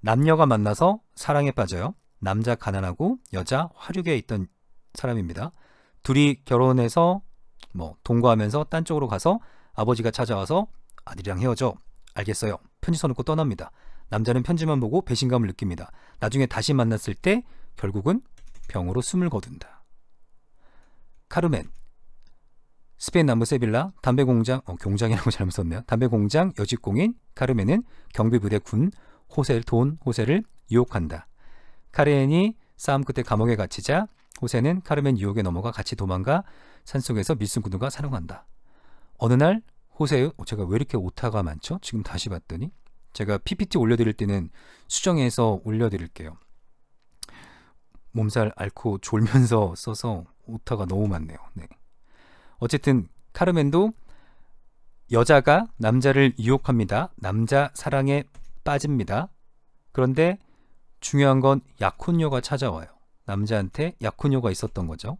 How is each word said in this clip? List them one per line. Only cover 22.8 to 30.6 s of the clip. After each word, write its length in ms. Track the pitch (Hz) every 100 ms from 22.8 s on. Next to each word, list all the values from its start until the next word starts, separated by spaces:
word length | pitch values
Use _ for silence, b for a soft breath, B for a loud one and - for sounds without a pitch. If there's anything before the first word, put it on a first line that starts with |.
| - -
스페인 240 | - 175 156
남부 180 | 117
세빌라 460 | 113 135 117 113 180 -
담배 220 | - 127
공장, 400 | 131 120 113 127
어, 120 | - 87
공장이라고 520 | 98 98 113 110 -
<laughs> 20 |
잘못 180 | - 92
썼네요. 320 | - 85 85 -
담배 180 | 113 127
공장 460 | 113 101 151 185 -
여직공인 600 | 101 120 - 104 208 240 -
카르멘은 480 | - 131 120 98 185 b b b
경비부대 460 | - 110 117 101 104
군 320 | - 107 170 b b b b -
호세, 220 | 139 120 117
돈 320 | 117 135 160 -
호세를 380 | 117 113 175 220 -